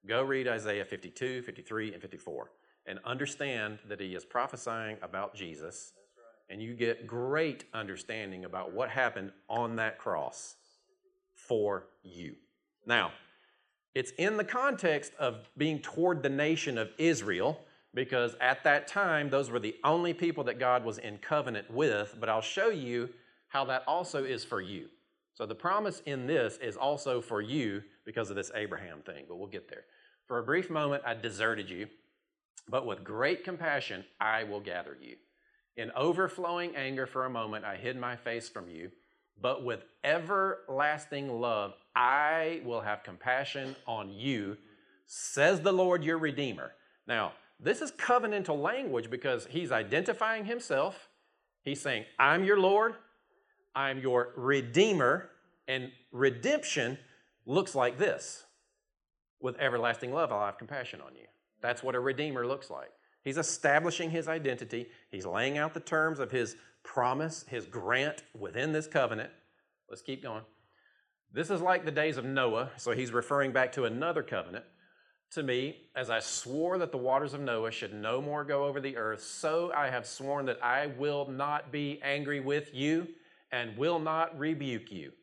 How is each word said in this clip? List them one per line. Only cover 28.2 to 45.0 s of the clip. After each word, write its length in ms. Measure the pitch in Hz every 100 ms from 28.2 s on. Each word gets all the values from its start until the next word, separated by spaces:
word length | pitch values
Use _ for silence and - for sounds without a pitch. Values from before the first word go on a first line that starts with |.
| 104
of 60 | 101
this 160 | 95
Abraham 460 | 110 104 87 92 76
thing, 240 | 76 78 69
but 100 | 85
we'll 100 | 98
get 200 | 95 -
there. 180 | - - _ - _ _
"For 120 | 120
a 60 |
brief 260 | 113 165 185
moment, 320 | 160 147 143
I 100 | 123
deserted 540 | 113 117 98 110 110 95
you, 200 | 90 104 - _ _ _ _ _ - -
but 180 | 127 123
with 160 | 92
great 400 | 95 107 139 180
compassion, 600 | - 180 165 143 127 95 95 _
I 240 | 107 110
will 160 | 110 104
gather 360 | 101 87 80 67
you. 160 | 62 60 _ _ _ _ _ -
In 140 | 113 127
overflowing 800 | 147 175 190 - 175 175 175 143
anger 300 | 135 135 127
for 180 | 131
a 60 | 131
moment, 340 | 120 110 107
I 100 | 104
hid 220 | 95 120 127
my 180 | 123
face 340 | 120 120 117 113
from 200 | 110 87
you, 240 | 80 90 - _ _ _ _
but 240 | 123 135
with 200 | 123 110 - _
everlasting 1400 | 139 165 165 202 190 165 - 135 147 151 - 143 139 120
love, 340 | 120 113 101 98 _ -
I 640 | 123 139 151 160 160 165
will 180 | 123 117
have 200 | 104 104
compassion 720 | - 90 127 127 139 143 135 135 -
on 260 | 113 98
you, 460 | 98 127 123 101 104 - - _ _